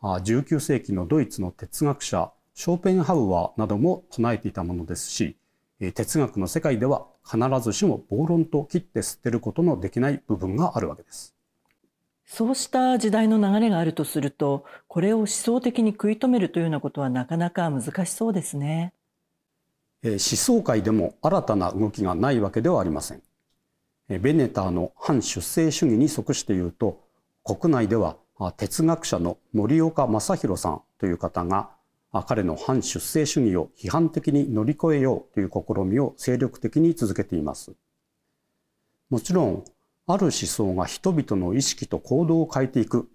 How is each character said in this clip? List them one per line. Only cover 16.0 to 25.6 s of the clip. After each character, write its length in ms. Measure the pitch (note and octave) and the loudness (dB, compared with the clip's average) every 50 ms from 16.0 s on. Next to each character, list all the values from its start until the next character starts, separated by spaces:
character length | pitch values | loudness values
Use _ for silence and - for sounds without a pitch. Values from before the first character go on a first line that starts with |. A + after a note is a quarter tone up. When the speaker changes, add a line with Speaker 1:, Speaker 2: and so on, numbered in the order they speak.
| - G#3 | 0 -2
Speaker 2:
い 40 | A3 | 0
止 120 | A3 - C4 | 0 2 2
め 120 | B3 A#3+ | 2 2
る 100 | F#3+ D#3+ | 2 0
と 80 | - F3 | 0 0
い 20 | |
う 20 | E3 | 0
よ 40 | E3 | 0
う 20 | |
な 80 | D#3 C#3+ | 0 -2
こ 100 | - C#3 | -4 -4
と 120 | - - | -4 -2
は 80 | C#3 C3 | -2 -2
な 160 | B2+ B2+ B2+ | 0 -2 -2
か 100 | - E3 E3 | -2 -2 0
な 140 | E3+ F3 | 0 -2
か 180 | - - F3 E3 | 0 -2 -2 0
難 360 | D3 C3+ A#2 D#3 - - F#3 | 0 -2 -4 -4 -4 -4 -4
し 60 | - | -4
そ 180 | - - A3+ A3+ | -2 -4 -2 -2
う 40 | G#3+ | 0
で 80 | F#3+ | -2
す 160 | D3+ - - C#3+ | -4 -4 -6 -6
ね。 360 | C#3+ D3 D#3 E3 E3+ F3+ - _ _ _ _ _ _ _ _ _ _ _ _ _ _ _ _ _ _ _ _ _ - | -4 -2 -2 -2 -4 -4 -8 _ _ _ _ _ _ _ _ _ _ _ _ _ _ _ _ _ _ _ _ _ -4
Speaker 1:
え 80 | A2+ | -2
ー、 0 | |
思 480 | G#2+ G2 - - - G#2 - - A#3+ A#3 | -2 -2 -2 -2 -2 0 2 2 2 2
想 40 | - | 4
界 180 | - B2+ A2 | 2 2 2
で 80 | F#2 A2 | 2 2
も 260 | A2 A2 E2+ - - _ | 2 2 0 0 -4 _
新 220 | - D#3 F3+ F#3 - | -2 0 0 0 0
た 120 | - G#2+ | 0 0
な 160 | G2+ F2+ F2 | 0 0 -2
動 200 | - G2 A2 G#2 | 0 0 -2 -2
き 120 | G#2 - G#2 | -2 -2 -2
が 120 | F#2 F2+ | -2 0
な 160 | E2+ G#2 C3+ | 0 0 2
い 80 | C#3+ A#2 | 2 2
わ 100 | G#2 F#2+ | 0 0
け 120 | - - | 0 0
で 80 | A#2 E3 | 0 2
は 100 | F3+ C3 | 2 2
あ 40 | F#2 | 0
り 60 | F2 | 0
ま 120 | D#2 C#2+ | -2 -4
せ 140 | - - - | -6 -10 -12
ん。 60 | - - _ _ _ _ _ _ _ _ _ _ _ _ _ _ _ _ - | -14 -20 _ _ _ _ _ _ _ _ _ _ _ _ _ _ _ _ -6
え 60 | G2+ | -4
ー、 40 | F#2 | 0
ベ 120 | F#2 C3 D3 | 2 2 4
ネ 140 | D#3+ C3+ A2+ | 4 2 2
タ 160 | - - F#2+ | 0 0 0
ー 60 | F#2+ | 0
の 240 | F2+ F2 E2+ - _ | 0 0 -2 -4 _
反 260 | - - - D3+ B2 | -8 -2 0 0 0
出 240 | G2+ - - - - | 0 -2 -4 -6 -6
生 240 | - - F3 | -4 0 0